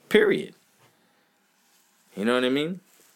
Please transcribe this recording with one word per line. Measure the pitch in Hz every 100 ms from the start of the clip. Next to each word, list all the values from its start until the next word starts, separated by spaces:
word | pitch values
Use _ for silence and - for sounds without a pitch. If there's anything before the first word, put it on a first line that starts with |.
| -
Period." | 220 - - - - _ _ _ _ _ _ _ _ _ _ _ _ _ _ _ -
You | 107
know |
what | 123
I | 127
mean? | 135 156 185 - _ _